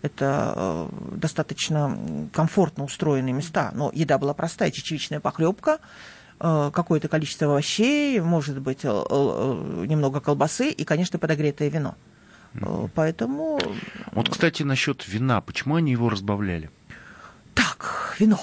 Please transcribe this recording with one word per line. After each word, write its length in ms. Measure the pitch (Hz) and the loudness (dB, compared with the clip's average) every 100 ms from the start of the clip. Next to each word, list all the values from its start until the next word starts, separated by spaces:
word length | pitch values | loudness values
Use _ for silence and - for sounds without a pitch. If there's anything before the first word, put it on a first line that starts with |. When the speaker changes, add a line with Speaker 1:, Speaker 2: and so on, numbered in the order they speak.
Speaker 1:
Это, 500 | 147 - 139 143 - - | -6 -2 0 2 0 0
э, 600 | 95 82 78 - - - | -2 -2 -6 -8 -10 -4
достаточно, 600 | 160 - 156 156 - 151 143 - | -2 -2 -4 -4 -2 0 0 -2
м, 340 | 76 73 - | -6 -6 -4
комфортно 520 | - 160 - 165 - | 0 2 4 2 0
устроенные 480 | 139 - 156 139 131 | -8 -2 0 2 0
места. 380 | 127 170 - 123 | -2 -2 -2 -2
Но 160 | 113 143 | -2 -2
еда 240 | - 160 139 | -2 2 2
была 160 | 139 | 0
простая: 360 | 143 165 - 175 | -2 -6 0 -2
чечевичная 500 | - - 160 - 151 | -2 -8 -6 -6 -4
похлёбка, 580 | 139 - 160 202 - 311 - - - - - - | -4 0 0 2 0 0 -2 -20 -20 -20 -20 -4
э, 300 | 170 156 143 | 2 2 2
какое-то 360 | 175 165 156 156 | 0 2 0 2
количество 380 | 156 147 - 151 | -2 -2 0 2
овощей, 720 | 143 147 - 233 294 285 240 | 2 2 2 4 4 2 2
может 400 | 165 170 143 135 | 2 2 0 -4
быть, 240 | 135 131 | -4 -4
э, 40 | 139 | 0
э, 160 | 104 - | 0 2
э, 760 | 135 139 64 127 104 67 82 98 | 2 2 2 0 -2 -4 -4 0
немного 340 | 156 139 139 | 2 2 0
колбасы 480 | 147 143 151 - 277 | 0 2 2 2 -2
и, 140 | - | -2
конечно, 340 | - 156 180 165 | 0 0 0 -2
подогретое 500 | 160 151 151 143 147 | 0 0 0 0 -2
вино. 240 | 156 139 - - - - - - | 0 -4 -8 -20 -20 -20 -20 -16
Э, 40 | - | -8
Speaker 2:
Мгм. 300 | - 82 110 | -4 -4 -2
Speaker 1:
поэтому 640 | - 160 160 233 285 320 294 - 196 - - - | 0 0 0 -4 -2 -2 -2 -4 -6 -10 -14 -6
Speaker 2:
Вот, 160 | - 117 | -2 -2
кстати, 360 | - 170 - | 2 2 2
насчёт 420 | 143 131 - 135 - | 0 2 2 -2 -4
вина. 320 | 104 131 113 | 0 2 2
Почему 360 | - - 131 160 | 0 -6 0 2
они 160 | 156 | 4
его 160 | 120 117 | 4 4
разбавляли? 600 | 104 101 101 101 85 76 - - - - - - - - | 2 0 0 0 -2 -6 -16 -20 -20 -20 -20 -20 -20 -6
Speaker 1:
Так, 640 | - 196 - - - - - | 0 0 -2 -6 -6 -6 4
вино. 200 | 214 202 | 6 6